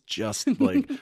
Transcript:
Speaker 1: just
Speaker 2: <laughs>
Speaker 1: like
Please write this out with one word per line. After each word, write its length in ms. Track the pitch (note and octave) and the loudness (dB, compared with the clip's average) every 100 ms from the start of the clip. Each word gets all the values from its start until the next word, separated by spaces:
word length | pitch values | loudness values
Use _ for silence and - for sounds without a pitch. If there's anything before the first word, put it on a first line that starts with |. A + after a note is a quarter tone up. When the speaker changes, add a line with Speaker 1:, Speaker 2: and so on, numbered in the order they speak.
| - | -10
Speaker 1:
just 400 | - A2 - - | -6 -4 -2 -2
Speaker 2:
<laughs> 120 | - | 2
Speaker 1:
like 300 | B3+ C#4 C4 C4+ | 2 2 0 -6